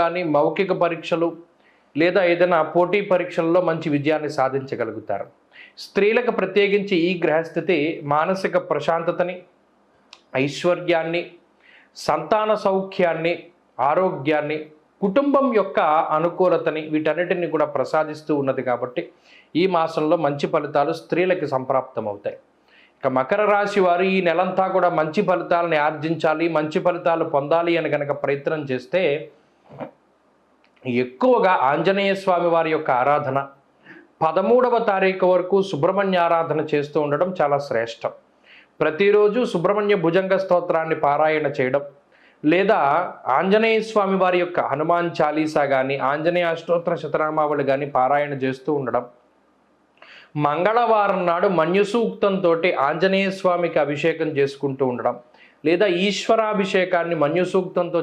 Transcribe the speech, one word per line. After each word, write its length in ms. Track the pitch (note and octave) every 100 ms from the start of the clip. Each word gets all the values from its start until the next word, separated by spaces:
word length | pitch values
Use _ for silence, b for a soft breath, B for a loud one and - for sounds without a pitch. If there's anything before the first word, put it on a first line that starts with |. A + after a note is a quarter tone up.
కానీ 200 | E3+ F3 E3+ C#3+
మౌఖిక 380 | D#3+ D#3 F#3+ E3+
పరీక్షలు 440 | E3+ E3 - E3 E3+ E3 - _ b b b C#3+
లేదా 260 | E3+ F#3+ F3
ఏదైనా 280 | E3 F3+ E3+ D3+ E3+
పోటీ 240 | F3+ G#3 G3+
పరీక్షల్లో 500 | F3+ F3 - E3 F3+ E3+
మంచి 180 | E3 D#3+ C#3+
విజయాన్ని 340 | C#3 D3+ D3 C#3+
సాధించగలుగుతారు. 880 | C3 C3+ C3 A2+ A2+ A2 G#2+ G2 - _ _ B B B
స్త్రీలకు 480 | - G3+ G3+ A#3 A#3+ -
ప్రత్యేకించి 560 | F#3 G3+ G3+ G3+ G3 F3+ E3+
ఈ 40 | F3+
గ్రహస్థితి 540 | D#3+ D#3 E3 E3+ D#3+ E3+ D3+ E3 D3
మానసిక 440 | D3 E3+ F#3+ F#3+ F3 -
ప్రశాంతతని, 680 | D3 C#3+ E3 E3 F3 F3 F#3 - _ _ _ _ _ _ - _ C3
ఐశ్వర్యాన్ని, 760 | C#3 C#3+ F3 F3+ - E3 E3 E3+ E3+ - _ _ b b b - -
సంతాన 460 | D#3 D#3 G#3+ G#3+ G#3 G3+
సౌఖ్యాన్ని, 680 | F#3+ F#3+ - F3 D#3+ E3 E3+ - _ _ - C3+
ఆరోగ్యాన్ని, 680 | E3 F#3 - C#3 D3+ D3 D#3 - - _ _
కుటుంబం 420 | G3 A#3 C#4+ C#4 C4 A3
యొక్క 200 | F#3+ - E3 D#3 D#3+ D#3
అనుకూలతని, 640 | E3+ E3 F3+ E3 D#3+ D#3 D#3
వీటన్నిటిని 540 | D#3 D#3 D#3 F3+ F#3 E3+
కూడా 140 | D3+ C#3+ C3+
ప్రసాదిస్తూ 560 | B2 D#3 D#3 D3+ - D3
ఉన్నది. 220 | C3+ C3 B2
కాబట్టి 340 | A#2+ B2 - - - b b b D3+
ఈ 100 | F#3 E3+
మాసంలో 400 | D#3+ D#3+ D#3 E3+ D3
మంచి 220 | C#3+ F3
ఫలితాలు 400 | E3 C#3+ C#3+ C#3+ E3
స్త్రీలకి 460 | - E3 F#3 F3+ C#3+ C3
సంప్రాప్తమవుతాయి. 840 | B2+ C3 B2+ - G#2+ G#2 G#2+ - _ _ _ b b b
ఇక 80 | C3+ C3
మకర 240 | C3+ G3+ G#3
రాశి 260 | G3+ G3+ G3+ F#3
వారు 200 | F3 F#3+ F#3+
ఈ 40 | F3
నెలంతా 380 | D#3+ F#3 F#3 F#3+ F#3
కూడా 140 | F3 D#3+
మంచి 220 | D#3 F3+ F3+
ఫలితాలని 480 | F3 - E3+ F3 D#3 D3+
ఆర్జించాలి, 580 | D3+ D#3 E3 E3 D#3 E3+ D#3
మంచి 220 | D#3 F3+ F3
ఫలితాలు 400 | E3+ F3 E3 E3
పొందాలి 400 | D3 D3 E3 E3+ E3+
అని 100 | D3+ D3
కనుక 160 | C#3+ C#3
ప్రయత్నం 380 | C3+ C#3 D#3+ D#3 C3+
చేస్తే, 320 | B2+ - F3+ E3+ D3 D#3 - _ _ _ - - - _ _ _ _ _ _ _ _ C3 A#2+
ఎక్కువగా 500 | B2 - B3+ A#3 F#3 F#3 C3+
ఆంజనేయ 420 | D#3 E3+ G3 G3 G3
స్వామి 260 | F#3+ F3 E3+ E3
వారి 160 | D#3+ D#3
యొక్క 140 | D#3 B2+
ఆరాధన, 380 | C3 D3 C#3+ C3+ C3+ - _ _ B B B -
పదమూడవ 520 | D#3+ D#3+ G#3+ B3 B3 A#3 G#3
తారీఖు 340 | F#3+ F#3+ F#3 F3+
వరకు 240 | F3+ F3+ G3 F#3+
సుబ్రహ్మణ్య 460 | C#3+ E3+ F#3+ G3 F#3 E3+
ఆరాధన 340 | E3 E3 D3+ D3+
చేస్తూ 260 | D3 C#3+ D#3+ D3
ఉండడం 240 | D3 F3+ F3+
చాలా 180 | D3 C#3+ C#3+
శ్రేష్టం. 460 | A2+ A#2 - A#2+ - _ _ B B B -
ప్రతిరోజు 580 | D3+ D#3 G3+ G#3 G#3 A3 A#3+
సుబ్రహ్మణ్య 440 | F3+ F3+ G#3 G#3 G3 D#3+
భుజంగ 280 | F3 F#3 F#3
స్తోత్రాన్ని 540 | F#3+ F3+ F3 D#3+ D#3+ D#3 C#3+
పారాయణ 420 | D3 D#3 D#3 C#3+ C#3+
చేయడం, 260 | B2+ C#3 - - _ b b b D3+
లేదా 260 | F3 G3+ G3 C#3 C#3+ - - - C3+
ఆంజనేయ 400 | F#3 G#3+ A3+ A3 G#3+
స్వామి 280 | G#3+ F#3+ F#3+
వారి 160 | F#3 F3+
యొక్క 180 | F3 - A#2
హనుమాన్ 400 | C#3 D#3 F3 E3+ E3
చాలీసా 440 | D3+ D3+ D#3 D#3 C#3+
గాని, 220 | C3+ C3+ C#3 B2+
ఆంజనేయ 360 | D3 D#3+ F3 E3+ E3
అష్టోత్తర 400 | - E3+ E3+ D#3+
శతనామావళి 600 | D#3 D#3 D#3 D#3 D3+ D3 C#3
గాని 180 | C3+ C#3+ C3+
పారాయణ 360 | B2+ C#3+ D3 C3+ C3
చేస్తూ 260 | C3 - C#3+
ఉండడం, 260 | B2 A#2+ B2 - _ _ _ _ _ _ _ _ B B B D3+ D3
మంగళవారం 720 | D3+ G3 A3+ A#3 A3 G3+ F#3 F3
నాడు 180 | E3+ G3+ E3+
మన్యు 240 | D#3+ F#3+ G#3
సూక్తంతోటి 800 | A#3+ G#3 - G3+ F#3+ F3 E3 F3 - C#3
ఆంజనేయ 400 | D#3+ F#3+ G3 G3 F#3
స్వామికి 380 | F#3 F3 E3+ E3
అభిషేకం 460 | C#3+ C#3+ E3 D#3 D#3+ C#3
చేసుకుంటూ 440 | C#3 - C#3 C3 C3
ఉండడం, 240 | A#2+ A#2 A#2+ - b b b D3+
లేదా 200 | F3 G#3 F3 G3+
ఈశ్వరాభిషేకాన్ని 1120 | G3 - A3 G#3+ G3+ F#3+ F#3+ F3+ E3+ E3+ E3
మన్యు 220 | D3 E3+ F3+
సూక్తంతో 480 | F#3+ F3+ F3+ E3+ F3